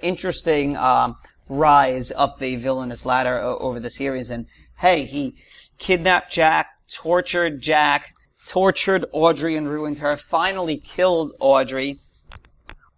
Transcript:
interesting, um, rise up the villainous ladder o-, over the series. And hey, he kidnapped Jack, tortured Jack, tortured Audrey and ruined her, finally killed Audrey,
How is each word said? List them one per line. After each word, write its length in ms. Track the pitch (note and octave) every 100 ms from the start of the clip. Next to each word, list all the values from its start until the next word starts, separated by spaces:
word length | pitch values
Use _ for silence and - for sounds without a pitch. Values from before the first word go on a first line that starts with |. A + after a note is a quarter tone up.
interesting, 720 | E3+ F3+ F#3+ E3 E3 D3+ C#3+ C#3+
um, 380 | B2+ B2 A#2+ A#2 - _ -
rise 640 | C#3 D3+ C#3+ C3+ B2+ B2 -
up 220 | C#3 -
the 200 | C3 B2+
villainous 500 | B2 C3 B2 A#2+ B2+
ladder 320 | B2+ B2+ B2
o-, 180 | B2 B2
over 220 | C3 A#2+
the 100 | A#2
series. 400 | - C#3 C3 A#2+
And 160 | A#2 A2+ _ - -
hey, 280 | F3 E3+ D3
he 280 | C#3 C3+ - _ - - -
kidnapped 520 | - F#3 E3+ F3+ -
Jack, 360 | F3 D#3+ D#3+ D#3 _ -
tortured 680 | - D#3+ F3 F3 F3 E3+ C#3+
Jack, 520 | C3+ D#3 D3 C#3+ - _ _ _ -
tortured 580 | F#3 F#3+ F#3 - F#3+ -
Audrey 420 | D3+ E3 D3 D#3+ D#3
and 120 | D3
ruined 300 | D3+ D3+ C#3+
her, 180 | D3 C#3+
finally 600 | - E3 F3+ F#3+ E3+ D3
killed 540 | - - F#3 E3+ D3+ -
Audrey, 640 | C3+ C3+ C3 C3 C#3 C#3 _ _ - - _ _ - - _